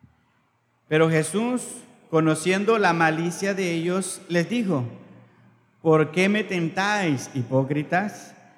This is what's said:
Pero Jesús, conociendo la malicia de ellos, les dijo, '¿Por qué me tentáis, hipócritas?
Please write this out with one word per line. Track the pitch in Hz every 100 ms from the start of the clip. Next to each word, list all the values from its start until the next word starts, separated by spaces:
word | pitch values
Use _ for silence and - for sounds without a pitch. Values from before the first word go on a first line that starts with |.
| _ _ _ _ _ _ _ _ -
Pero | 156 160
Jesús, | 160 156 196 240 247 - - - - -
conociendo | 160 160 156 180 190 202 226
la | 190
malicia | 165 160 160 170 170 196
de | 196 185
ellos, | 165 170 185 185 - -
les | 175 170
dijo, | 240 196 147 120 - - - - _ _ _ _ _
'¿Por | 165 156 151
qué | 175 190
me | 208
tentáis, | 208 185 165 185 202 208 180 127 -
hipócritas? | 135 117 131 131 151 151 175 208 - - - -